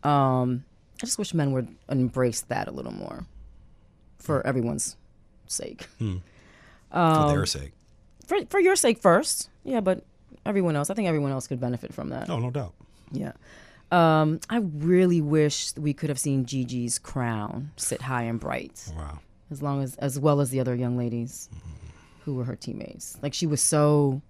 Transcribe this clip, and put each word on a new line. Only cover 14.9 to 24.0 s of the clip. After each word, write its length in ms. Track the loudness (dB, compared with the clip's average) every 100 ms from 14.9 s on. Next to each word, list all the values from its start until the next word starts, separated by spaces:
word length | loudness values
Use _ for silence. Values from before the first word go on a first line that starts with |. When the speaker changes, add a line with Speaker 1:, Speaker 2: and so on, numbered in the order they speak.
| 6 6 4
Speaker 1:
wish 520 | 4 4 4 2 -6 -4
we 160 | -4
could 160 | -2 -4
have 80 | -2
seen 260 | 0 0
Gigi's 540 | 0 -2 -4 -4 -2 -4
crown 760 | -6 -4 -2 -2 -4 -8 -10 -8
sit 260 | -6 -6
high 200 | -4 -4
and 160 | -2 -4
bright. 480 | -4 -6 -8 -16 -12 -10
Speaker 2:
Wow. 220 | -10 -12 -18 _ _
Speaker 1:
As 120 | -8
long 200 | -4 -2
as, 140 | -4 -4
as 200 | -6 0
well 220 | 2 4
as 100 | 2
the 100 | 0
other 140 | 0 0
young 200 | 0 -2
ladies 520 | -2 -4 -6 -10 -16
Speaker 2:
Mm-hmm. 160 | -16 -16 -16 -18 -20 -20 -14
Speaker 1:
who 100 | -8 -4
were 80 |
her 100 | -4 -6
teammates. 640 | -10 -10 -12 -14 -16 -8
Like, 140 | -6
she 120 | -2 -2
was 140 | 2
so 640 | 2 4 6 6